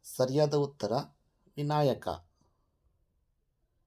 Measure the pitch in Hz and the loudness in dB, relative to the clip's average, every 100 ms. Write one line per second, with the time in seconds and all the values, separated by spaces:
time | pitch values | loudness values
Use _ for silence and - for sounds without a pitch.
0 | - - 131 139 147 147 143 - 104 127 | -14 -2 0 2 2 2 -2 -4 -4 -4
1 | - _ _ _ _ - 147 151 143 113 | -4 _ _ _ _ -8 -2 2 2 2
2 | - 76 - _ _ _ _ _ _ _ | -4 -8 -12 _ _ _ _ _ _ _
3 | _ _ _ _ _ _ _ _ | _ _ _ _ _ _ _ _